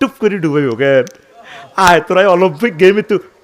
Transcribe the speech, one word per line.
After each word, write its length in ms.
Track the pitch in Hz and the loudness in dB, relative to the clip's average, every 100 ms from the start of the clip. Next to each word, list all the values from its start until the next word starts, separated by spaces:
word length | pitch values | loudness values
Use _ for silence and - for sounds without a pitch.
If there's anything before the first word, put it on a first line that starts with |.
টুপ 100 | - - | -8 -4
করে 180 | 214 196 | -4 -4
ডুবাইব 360 | 160 147 139 | -4 -2 -2
কেন? 300 | 113 139 135 120 - _ - - - - - | -2 0 0 -2 -10 _ -20 -20 -20 -12 -2
আয়, 240 | 185 170 | 2 2
তোরাই 260 | - 185 202 | 0 0 2
অলিম্পিক 540 | 175 185 147 233 160 | 2 0 -2 -6 2
গেমে 220 | 185 202 | 2 2
তুই 160 | - 202 - _ | -2 -6 -6 _